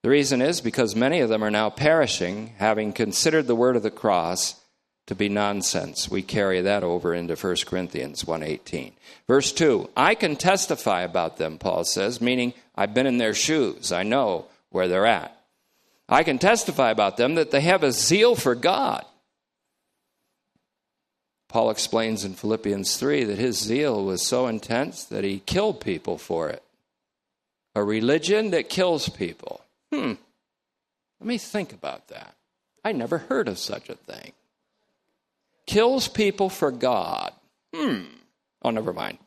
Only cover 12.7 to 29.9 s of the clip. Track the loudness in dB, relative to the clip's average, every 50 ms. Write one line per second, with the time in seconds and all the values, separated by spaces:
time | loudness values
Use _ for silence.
12.7 | _ -2 -2 0 2 2 2 2 2 2 2 2 0 0 0 2 2 2 2 0
13.7 | -2 -6 -4 -2 -2 0 0 2 2 2 2 2 0 -2 -4 -10 _ _ _ _
14.7 | -2 0 0 2 2 4 4 4 4 2 -2 -10 -16 _ _ _ _ _ _ _
15.7 | _ _ _ _ _ _ _ 4 4 4 4 4 0 2 4 4 4 4 0 -4
16.7 | 0 2 2 4 4 4 2 2 2 2 2 2 2 0 0 2 2 2 4 4
17.7 | 4 4 4 2 2 0 2 2 4 6 6 4 4 4 2 0 0 2 2 0
18.7 | 2 2 0 -2 -2 -4 -6 -12 _ _ _ _ _ _ _ _ _ _ _ _
19.7 | _ _ _ _ _ _ _ _ _ _ _ _ _ _ _ _ _ _ _ _
20.7 | _ _ _ _ _ _ _ _ _ _ _ _ _ _ _ _ 0 2 2 2
21.7 | 2 -2 -4 0 0 0 0 0 -2 -4 -6 -8 -10 -6 -2 -2 -2 0 0 -2
22.7 | -2 -2 -2 -4 -4 -2 0 0 0 0 0 -2 -2 -2 -2 -2 -2 -2 -2 -2
23.7 | 0 0 0 0 0 0 -2 -2 -2 -2 -2 0 0 0 0 0 -2 -6 -4 -2
24.7 | -2 -2 -2 -4 -8 -14 -16 -10 -8 -4 -4 -4 -4 -6 _ -2 -2 0 0 0
25.7 | -2 -4 -4 -6 -6 -4 -4 -6 -6 -6 -6 -6 -4 -4 -4 -6 -6 -10 _ _
26.7 | _ _ _ _ _ _ _ _ _ _ _ _ _ _ _ _ _ _ _ _
27.7 | _ -2 0 0 0 2 2 2 2 2 2 2 2 2 2 0 0 -2 -2 -2
28.7 | -2 0 2 2 2 0 -2 -6 -6 -6 -8 -8 -8 _ -14 -14 -14 -14 _ _
29.7 | _ _ _ _